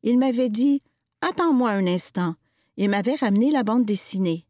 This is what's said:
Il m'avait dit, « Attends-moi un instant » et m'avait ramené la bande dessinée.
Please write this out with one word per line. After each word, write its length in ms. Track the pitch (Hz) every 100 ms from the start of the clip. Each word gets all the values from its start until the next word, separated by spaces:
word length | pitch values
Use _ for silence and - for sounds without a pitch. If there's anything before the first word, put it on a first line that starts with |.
Il 160 | 220 247
m'avait 320 | 262 240 254
dit, « 320 | 214 277 277 _ _ _ _
Attends-moi 480 | 330 359 339 262 247
un 160 | 196 185
instant » 480 | 180 - - 180 165 _ _ _ -
et 100 | 196
m'avait 260 | 202 202
ramené 380 | 294 240 202 254
la 100 | 302
bande 240 | 214 233 220
dessinée. 640 | 202 - 190 185 165 _